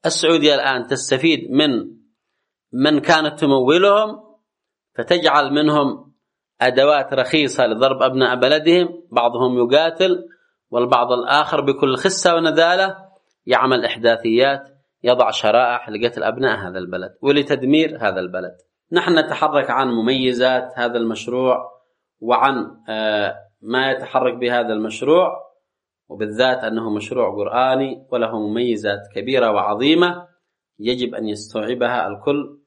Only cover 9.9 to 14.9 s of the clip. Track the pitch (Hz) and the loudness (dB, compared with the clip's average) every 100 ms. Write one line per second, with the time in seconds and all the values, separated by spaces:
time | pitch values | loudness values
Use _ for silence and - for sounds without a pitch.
9.9 | 160 185 180 - _ _ _ _ 120 123 | 0 0 0 -6 _ _ _ _ -2 2
10.9 | 123 120 123 117 143 147 151 139 135 139 | 2 2 0 2 0 2 0 -2 0 0
11.9 | 127 190 190 180 170 165 151 165 185 190 | 0 -2 0 0 2 2 2 2 2 -2
12.9 | 190 - _ _ _ - 123 131 127 110 | -4 -20 _ _ _ 0 2 4 2 0
13.9 | 120 117 113 113 113 135 139 - _ _ | 0 0 2 2 2 2 0 -8 _ _